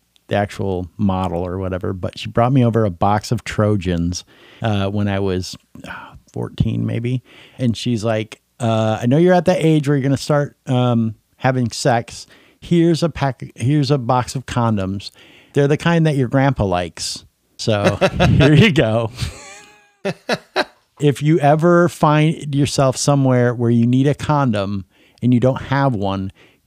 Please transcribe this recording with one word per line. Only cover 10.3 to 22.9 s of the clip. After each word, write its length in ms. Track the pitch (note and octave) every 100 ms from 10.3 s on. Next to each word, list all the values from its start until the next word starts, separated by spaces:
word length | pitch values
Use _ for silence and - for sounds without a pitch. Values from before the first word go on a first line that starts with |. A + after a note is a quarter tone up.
| D3 C#3 - -
um, 480 | B2 B2 A#2 A2 G#2+ _ _
having 340 | B2+ B2+ A#2+
sex. 540 | - C#3+ A#2+ - - - - _ _
Here's 400 | - E3+ E3 D#3
a 80 | E3+
pack, 320 | - C#3 - C3
here's 360 | - A#2+ D3+ B2+
a 80 | C#3+
box 360 | A#2 B2+ A#2
of 120 | C3+ -
condoms. 640 | B2 A#2 G#2 F#2+ G2 - - - - _
They're 160 | C#3+ C#3+
the 80 | D3
kind 300 | E3+ E3+ D#3
that 100 | C#3
your 120 | A#2+
grandpa 360 | C3+ C#3 -
likes. 600 | G2+ F2 F2 - - - - _ _ -
So 380 | - G#2 C#3 -
<laughs> 320 | F#3 - F3+
here 240 | - D3+
you 180 | D3+ A3
go." 380 | D3 A2+ A2+ A2+ - - - - - - _ _ _
<laughs> 100 | G3 - - A3 - - - _ _ -
If 220 | D3 B2+
you 160 | D3 E3+
ever 480 | C#3+ D#3 F3 F3 F3
find 680 | - D#3 D3+ D#3 - D3
yourself 420 | C#3 D3 - C3